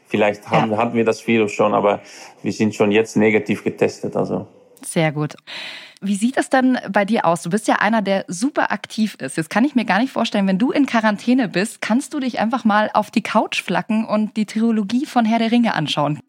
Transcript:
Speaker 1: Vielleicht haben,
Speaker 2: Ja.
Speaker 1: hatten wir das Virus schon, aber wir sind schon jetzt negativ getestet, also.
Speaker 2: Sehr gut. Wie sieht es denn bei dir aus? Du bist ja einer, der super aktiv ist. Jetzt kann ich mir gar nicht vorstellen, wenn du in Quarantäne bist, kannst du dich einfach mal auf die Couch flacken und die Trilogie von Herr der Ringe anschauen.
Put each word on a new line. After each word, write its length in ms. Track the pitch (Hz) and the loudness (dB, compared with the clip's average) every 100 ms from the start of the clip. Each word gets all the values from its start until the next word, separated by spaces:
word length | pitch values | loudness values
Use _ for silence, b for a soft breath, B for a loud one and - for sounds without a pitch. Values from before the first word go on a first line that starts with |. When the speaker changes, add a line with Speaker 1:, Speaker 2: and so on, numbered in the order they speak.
| - | -4
Speaker 1:
Vielleicht 440 | 104 104 104 - | 0 2 0 -2
haben, 220 | 113 113 | -2 0
Speaker 2:
Ja. 60 | 107 | 0
Speaker 1:
hatten 160 | 120 | 0
wir 100 | 120 | 0
das 200 | 113 110 | 0 0
Virus 280 | - 117 104 | 2 2 2
schon, 220 | - 104 | 2 2
aber 260 | 104 101 101 - B B B | 2 2 0 -4 B B B
wir 100 | 98 | -6
sind 220 | - 110 | 0 0
schon 160 | 101 107 | 2 2
jetzt 260 | 107 110 107 | 2 2 2
negativ 460 | 107 107 104 101 | 4 2 0 -4
getestet, 540 | 113 - 104 - 104 98 | -4 -2 -2 -2 -6 -4
also. 320 | 95 101 101 - _ - | -2 -4 -8 -16 _ -20
Speaker 2:
Sehr 280 | - 180 156 | -6 -2 0
gut. 240 | 147 151 - - B B B B B | -2 -6 -8 -16 B B B B B
Wie 120 | 202 196 | -4 -2
sieht 200 | 233 302 | -2 -2
es 140 | - | 0
denn 260 | 262 254 254 - | 2 2 0 0
bei 140 | 208 | 0
dir 200 | 196 226 165 | 2 2 2
aus? 160 | 170 | 0
Du 80 | 175 | -2
bist 180 | 208 - | -2 0
ja 80 | - | 2
einer, 260 | 208 226 | 2 0
der 220 | 196 190 - | 0 -2 -2
super 460 | 180 269 320 - | -4 -4 0 -2
aktiv 420 | 208 - - 214 - | -2 -6 -4 -4 -4
ist. 160 | 135 - | -8 -6
Jetzt 120 | 160 | -2
kann 140 | 208 | 0
ich 120 | 294 233 | 2 2
mir 80 | |
gar 160 | 202 185 | 2 0
nicht 100 | 269 | 0
vorstellen, 360 | - 226 208 196 | -2 -2 0 2
wenn 100 | 185 | 2
du 140 | 262 | 2
in 120 | 302 262 | 2 2
Quarantäne 600 | 233 214 202 240 262 202 | 2 0 0 0 2 2
bist, 320 | 175 220 - | -2 -4 -4
kannst 320 | - 240 - | -2 -2 -2
du 60 | 302 | -4
dich 220 | 254 - | -4 -2
einfach 240 | 220 247 | 0 0
mal 260 | 220 208 214 | 2 2 2
auf 200 | - 208 | -2 -2
die 100 | 220 | -2
Couch 400 | - 214 349 - | 0 0 0 -4
flacken 420 | - 180 - 220 | -2 -2 0 -2
und 320 | 220 214 214 220 | 0 0 0 -2
die 80 | |
Trilogie 600 | 202 220 233 220 196 240 302 | -4 0 0 0 0 -2 0
von 180 | 247 | 0
Herr 140 | 220 226 | 2 2
der 140 | 226 | 2
Ringe 220 | 240 226 | 2 2
anschauen. 440 | - 147 - 143 147 | 0 -2 0 -2 -2